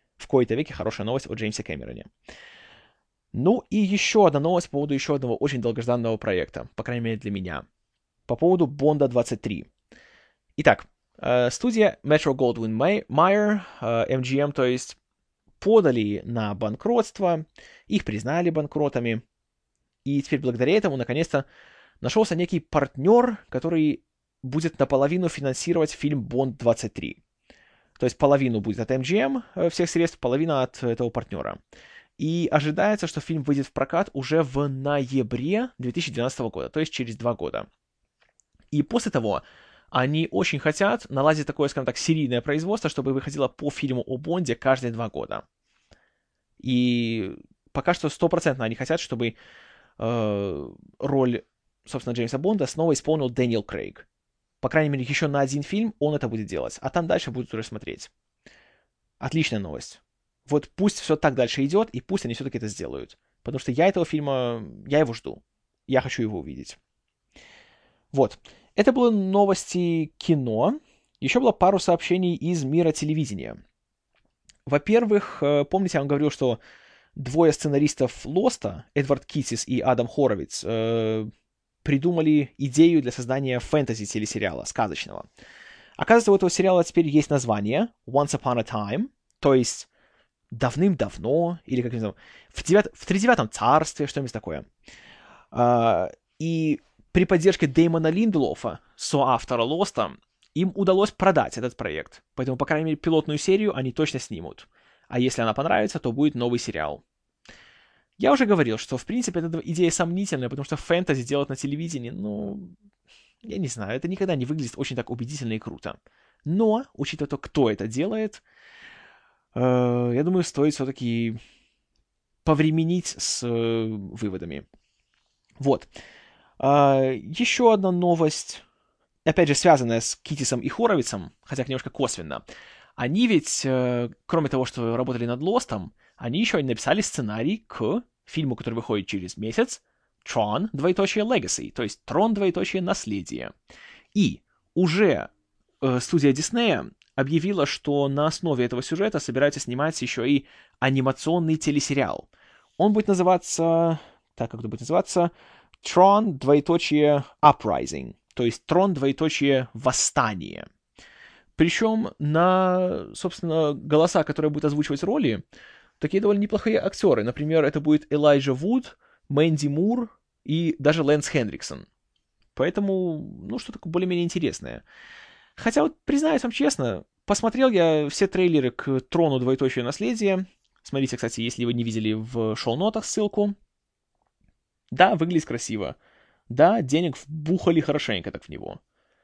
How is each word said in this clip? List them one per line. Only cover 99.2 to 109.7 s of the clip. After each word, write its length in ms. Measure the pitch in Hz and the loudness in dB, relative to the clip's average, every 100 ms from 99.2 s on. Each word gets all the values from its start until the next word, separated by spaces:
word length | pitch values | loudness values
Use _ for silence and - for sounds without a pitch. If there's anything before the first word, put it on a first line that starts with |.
| 131 120 - 120 | 4 2 0 -2
«Лоста», 500 | 117 165 202 - 92 - _ _ _ | 0 0 -2 -2 -4 -8 _ _ _
им 160 | 151 185 | -2 -2
удалось 360 | 185 190 190 208 | 2 2 4 2
продать 460 | - 190 151 101 120 | 2 4 4 0 -4
этот 200 | 120 - | -8 -6
проект. 460 | 110 78 - - _ | -6 -6 -10 -18 _
Поэтому, 240 | - 131 127 | -6 -4 -4
по 80 | 139 | -2
крайней 180 | 156 | -2
мере, 120 | 160 151 | -2 -2
пилотную 420 | 165 160 156 147 | 2 2 0 -2
серию 360 | - 190 214 | 2 2 2
они 180 | 131 131 | -2 -4
точно 280 | 139 156 131 | -2 -2 -4
снимут. 480 | - 87 80 - - _ _ _ - | -10 -12 -12 -16 -20 _ _ _ -6
А 100 | 123 | 0
если 220 | 127 - | 0 0
она 140 | 113 | 0
понравится, 440 | 107 151 180 190 156 | 0 0 0 0 -2
то 140 | 127 | -4
будет 220 | 123 147 | 0 0
новый 240 | 120 120 120 | 2 -2 -2
сериал. 440 | - 82 76 73 _ _ _ _ - - - _ _ _ _ - | -4 -6 -6 -8 _ _ _ _ -20 -20 -20 _ _ _ _ 0
Я 140 | 226 | 4
уже 140 | 285 208 | 4 4
говорил, 320 | 185 123 110 | 4 2 -2
что, 180 | - 127 | -6 -8
в 80 | |
принципе, 360 | - 233 226 175 | -4 -4 -4 -4
эта 200 | 165 165 | -4 -6
идея 260 | - | -4